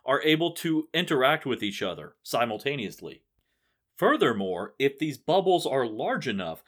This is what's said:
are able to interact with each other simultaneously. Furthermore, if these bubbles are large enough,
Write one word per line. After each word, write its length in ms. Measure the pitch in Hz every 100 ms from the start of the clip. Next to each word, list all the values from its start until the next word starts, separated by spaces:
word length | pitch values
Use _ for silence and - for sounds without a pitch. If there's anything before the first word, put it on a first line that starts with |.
| 123
are 160 | 139
able 280 | 156 156 170 170
to 320 | 170 156 -
interact 520 | 165 170 139 135 156 135
with 160 | 110
each 200 | 104 101
other 340 | 95 78 76 -
simultaneously. 1000 | - 120 117 107 139 143 92 - 78 - _ _ _ _ _ _ _ -
Furthermore, 800 | 220 294 147 104 98 87 101 -
if 180 | 139 -
these 200 | 156 131
bubbles 480 | - 190 185 175 -
are 200 | 135 120
large 440 | 110 185 240 135
enough, 340 | 98 82 80